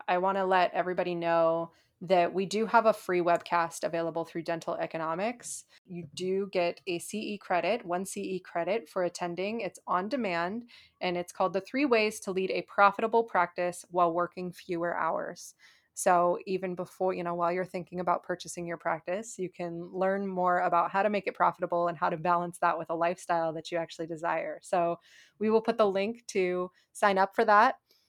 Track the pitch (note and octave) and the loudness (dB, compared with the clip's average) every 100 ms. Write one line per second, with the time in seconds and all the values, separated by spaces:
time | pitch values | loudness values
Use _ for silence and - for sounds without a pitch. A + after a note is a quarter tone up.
0 | - F3+ F#3 G3 F#3 F#3 F3 F3 F3+ F3+ | -2 0 2 0 2 4 2 0 -2 -2
1 | F3+ E3+ E3+ E3 E3 E3 E3+ _ _ - | -2 -2 2 4 4 2 -2 _ _ -10
2 | F3 F#3 E3+ F#3 F#3 G3+ A3 A#3 A3 G#3 | 2 4 4 0 -2 -2 2 4 4 2
3 | - F3+ E3+ E3+ - F3 E3+ - - E3 | 0 0 2 0 0 -2 -2 -4 -4 -2
4 | E3 D#3+ E3 F3 E3 E3 E3+ - E3 E3 | -2 -4 -6 -8 -6 -6 -4 -6 -4 -6
5 | D#3+ E3 A3 A#3+ - - - - - F3 | -6 -4 -4 -6 -12 -14 -16 -20 -14 -12
6 | D#3+ - F#3 G3 G3 F#3+ E3+ - - E3+ | -12 -6 -2 -2 -2 0 0 -2 -6 -6
7 | - G#3 A3 G3+ - F3+ E3+ A#3+ F3 F3+ | -6 -8 -6 -8 -2 0 0 -2 -2 -4
8 | G3 G#3 F#3+ F3+ - E3+ E3+ A3+ A#3 F#3+ | -4 -6 -6 -6 -6 -4 -2 -2 -2 -2
9 | F3 - F3 F3 G3 A3+ F#3+ - - F3+ | -2 -2 -6 -4 -4 -4 -6 -8 -2 -2
10 | G3+ C#4 G#3 E3+ F3 A3+ A#3+ - - - | 0 -2 -2 0 -2 -4 -12 -18 -20 -6
11 | F#3 F3 F3 - F#3+ F#3+ - C4 C#4+ A#3 | -4 -2 -4 -2 0 0 -2 0 4 4
12 | G#3+ G#3 - F#3 F#3+ F3+ - - G3+ G3 | 2 -2 -6 -4 -2 -4 -2 4 4 4
13 | A3+ A3+ A3+ F#3 F3 - F3 F3 - F3 | 0 2 2 2 0 0 -4 -4 -4 2
14 | F3 E3+ F3 - F3+ - - E3+ E3+ F3+ | 4 4 -2 -4 -10 -8 -6 -4 -2 0
15 | E3 - - F3 - - - _ _ - | -2 -2 -4 -10 -16 -20 -20 _ _ -2
16 | F#3+ F3 F3 - - F#3 F#3+ F3+ F3 - | 4 6 4 2 -2 -4 -4 -6 -8 -2
17 | F#3 F3+ F3 F3 E3+ F3+ F3 F3+ E3+ F3+ | -2 0 -2 0 0 0 -4 -6 -8 -4
18 | F3 F3 - F3 - - E3+ E3 E3 D#3+ | 0 0 -2 -8 -8 -10 -8 -6 -4 -4
19 | F3 F#3+ A3+ - F3 - F3 E3+ F3 F#3 | -4 -6 -6 -8 -8 -6 -8 -8 -8 -2
20 | F#3+ G3 G3 F3+ F3+ F3+ F3+ F3 E3+ G3 | 0 0 -2 0 2 2 2 2 2 2
21 | G#3 G#3 G3+ - F3+ - F3 F3 F3 D#3+ | 0 0 -4 0 0 0 -2 0 0 0
22 | F3+ E3+ F3 F3 F3 - F3 E3 D#3+ E3 | -2 0 2 2 0 0 0 0 -2 0
23 | E3+ F#3 - E3+ E3 D#3+ - E3+ E3 - | 0 -2 -2 0 0 -4 -6 -4 -4 -8
24 | E3 D#3+ E3+ E3 D#3+ D3+ - F#3 E3+ E3 | -8 -4 -2 -2 -4 -8 -2 0 2 -2
25 | _ - - - G#3+ A3+ A3+ A#3 G#3 F#3+ | _ -20 -18 -4 2 2 2 2 4 2
26 | G3+ A#3 - G3 F3+ F3+ F3+ _ _ - | -2 -4 -6 0 0 0 -4 _ _ 0
27 | G#3 F#3+ G3 - G#3+ G#3 B3 - _ _ | 2 4 2 2 6 6 6 2 _ _